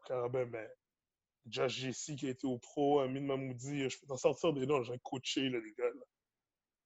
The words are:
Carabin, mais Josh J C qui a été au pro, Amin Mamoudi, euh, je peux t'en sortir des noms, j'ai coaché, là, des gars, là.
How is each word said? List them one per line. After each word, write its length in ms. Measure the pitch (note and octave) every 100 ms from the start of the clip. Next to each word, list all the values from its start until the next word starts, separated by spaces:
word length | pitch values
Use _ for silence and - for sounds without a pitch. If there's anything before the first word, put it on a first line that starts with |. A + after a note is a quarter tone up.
Carabin, 400 | - B2+ A#2+ B2+ B2
mais 220 | A#2 G#2+ - _ _ _ _ _ _ A#2
Josh 260 | A2 C3
J 220 | A2+ C3
C 200 | A#2 -
qui 120 | D3 C#3
a 40 |
été 160 | B2+ C3+
au 120 | B2
pro, 420 | - - C#3+ D3
Amin 220 | C3 C3+
Mamoudi, 640 | C#3 C3+ C3+ B2 C3 D3
euh, 40 | C3
je 100 | -
peux 80 | C#3+
t'en 120 | B2+
sortir 340 | E3 C3+ F3
des 140 | C#3+ C3
noms, 160 | D3
j'ai 160 | B2 B2+
coaché, 500 | - C3+ - - C3+
là, 120 | B2
des 120 | A2
gars, 160 | G#2 A#2+
là. 160 | A#2+ - _ _ _ _ _ _ _